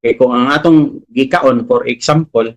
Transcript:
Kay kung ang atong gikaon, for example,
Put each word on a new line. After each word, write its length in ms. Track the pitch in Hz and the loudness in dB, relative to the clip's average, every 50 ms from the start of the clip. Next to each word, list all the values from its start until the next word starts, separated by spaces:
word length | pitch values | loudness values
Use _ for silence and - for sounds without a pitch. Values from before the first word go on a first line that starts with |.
Kay 120 | - 117 - - | -4 -4 0 0
kung 160 | 131 123 120 | 0 0 2
ang 160 | 120 123 135 | 0 0 0
atong 520 | 147 156 156 170 160 156 143 139 - - - _ | 0 0 2 4 4 4 2 0 -4 -10 -18 _
gikaon, 560 | 117 127 135 131 175 175 - 131 123 117 117 | -4 -4 -2 0 0 0 0 0 0 0 -2
for 200 | 120 123 117 - | -2 -2 -2 -2
example, 640 | 123 120 - - - 151 160 160 - - 117 113 113 117 | -4 -8 -6 -2 0 0 0 -2 0 -2 -2 -2 -2 -6